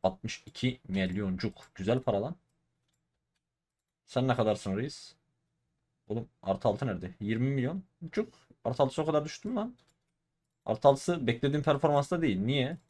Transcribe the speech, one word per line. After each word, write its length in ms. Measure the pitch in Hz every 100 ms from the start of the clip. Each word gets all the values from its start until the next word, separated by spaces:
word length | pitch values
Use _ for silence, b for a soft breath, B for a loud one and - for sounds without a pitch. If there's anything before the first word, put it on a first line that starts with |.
Altmış 400 | 95 - 117 - -
iki 340 | - 127 127 -
milyoncuk. 680 | 95 92 92 98 90 107 - -
Güzel 260 | - 95 127
para 220 | 127 101
lan. 140 | 131 175 _ _ _ _ _ _ _ _ _ _ _ _ _ _ _ _ _
Sen 220 | 127 127
ne 80 | 117
kadarsın 400 | 107 101 98 98
reis? 380 | 139 - - _ _ _ _ _ _ _ _ _ -
Oğlum 200 | 113 113 _
artı 260 | 98 95 110
altı 180 | 101 131
nerede? 240 | 90 87 -
Yirmi 300 | 107 113 131
milyoncuk. 840 | 139 127 190 - _ 165 208 240 - _ -
Artı 180 | 117 127
altısı 200 | 135 -
o 40 | 156
kadar 180 | 151
düştü 240 | 151 - 208
mü 60 |
lan? 200 | 247 233 - _ _ _ _ _ _ _ _ -
Artı 220 | 110 139
altısı 380 | 139 - 170 120
beklediğim 360 | 120 139 147
performansta 600 | 156 139 160 143 139 175
değil. 180 | 156 95
Niye? 360 | 110 139 127 170